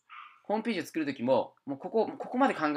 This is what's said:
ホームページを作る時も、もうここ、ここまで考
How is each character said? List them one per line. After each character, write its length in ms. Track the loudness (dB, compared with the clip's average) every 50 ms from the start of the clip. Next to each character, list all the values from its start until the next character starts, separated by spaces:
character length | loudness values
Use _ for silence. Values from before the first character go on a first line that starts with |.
| _ _ -20 -18 -18 -20 -20 _ _
ホ 100 | -4 -4
ー 40 | -2
ム 60 | -2
ペ 80 | -2
ー 20 | -2
ジ 40 | -4
を 40 | -4
作 140 | -4 -4 -4
る 60 | -2 -2
時 160 | -4 -2 2
も、 320 | 4 4 4 2 0 -6 _ -10
も 100 | -10 -10
う 20 | -8
こ 100 | -8 -2
こ、 180 | 0 0 0 0
こ 220 | -2 -8 -10 -4
こ 80 | 2 4
ま 100 | 4 4
で 60 | 4
考 140 | 2 0 2 6